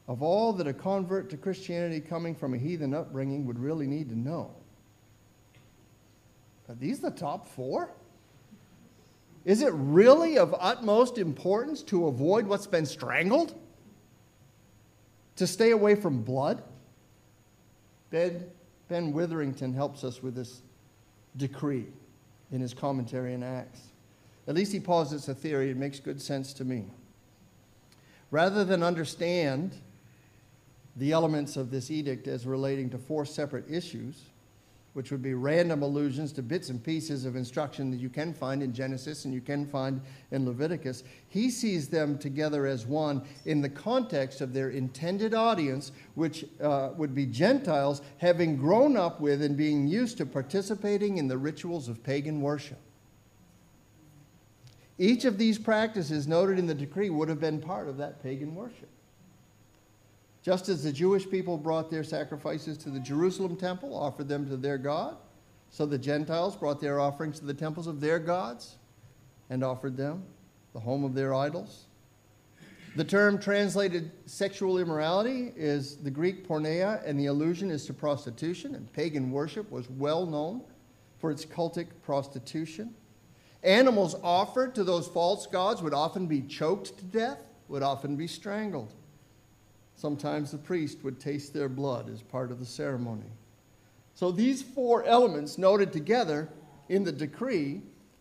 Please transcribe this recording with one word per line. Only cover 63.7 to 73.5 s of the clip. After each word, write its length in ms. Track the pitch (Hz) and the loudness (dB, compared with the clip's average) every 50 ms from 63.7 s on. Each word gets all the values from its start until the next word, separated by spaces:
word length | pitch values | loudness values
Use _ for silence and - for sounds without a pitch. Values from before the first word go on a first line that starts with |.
| 180 185 - 277 247 | -4 -6 -8 -8 -6
offered 320 | - - 143 - - 143 139 | -4 -4 -4 -4 -6 -4 -4
them 220 | 143 143 147 139 | -2 -2 -2 -4
to 80 | 139 127 | -4 -4
their 220 | 131 143 143 135 | -2 -2 -2 -2
God, 380 | 127 143 147 165 220 294 339 - - - - - - _ - - _ _ | -2 -2 -2 -2 -4 -6 -8 -12 -16 -20 -20 -20 -20 _ -20 -20 _ _
so 160 | - - 156 | -6 -2 -2
the 140 | 147 143 127 | 0 0 0
Gentiles 560 | 117 143 147 147 151 151 160 165 175 202 196 | 0 0 0 0 0 0 0 0 0 0 -2
brought 260 | - 160 147 147 143 | -2 -2 -2 -2 0
their 180 | 151 143 143 143 | 0 0 2 2
offerings 380 | 139 143 143 - 160 156 143 - | 2 2 0 -2 -4 -6 -6 -6
to 80 | - | -6
the 80 | 139 139 | -8 -6
temples 320 | 143 160 156 151 180 165 | -4 -4 -4 -4 -6 -6
of 160 | 170 156 139 | -6 -4 -2
their 160 | 147 151 165 170 | 0 2 2 2
gods 600 | 156 170 175 180 202 233 247 - - - - - - _ _ _ - - - - - - _ _ - - | 2 0 0 0 0 -4 -8 -10 -14 -20 -20 -20 -20 _ _ _ -20 -20 -20 -20 -20 -20 _ _ -12 -6
and 120 | 127 127 131 | -4 -2 0
offered 340 | 131 127 123 - 139 127 131 | -2 -2 -2 -6 -6 -4 -4
them, 260 | 135 147 156 185 190 - - - - - _ _ _ _ - | -4 -4 -4 -8 -10 -14 -18 -20 -20 -20 _ _ _ _ -14
the 60 | 123 | -8
home 240 | 110 120 131 143 139 | -4 -2 -2 0 0
of 100 | 135 127 | -2 0
their 180 | 135 135 135 | 0 0 0
idols. 540 | 135 131 139 151 156 180 202 - - - - - _ - - _ _ _ _ _ _ _ _ _ _ - - - - - - - - | 0 0 0 0 -2 -6 -8 -10 -16 -20 -20 -20 _ -20 -20 _ _ _ _ _ _ _ _ _ _ -20 -20 -20 -20 -20 -20 -8 -4
The 80 | 147 160 | -4 -2
term 340 | - 190 202 208 208 202 196 | 2 4 6 6 6 4 2
translated 720 | 202 202 | 2 2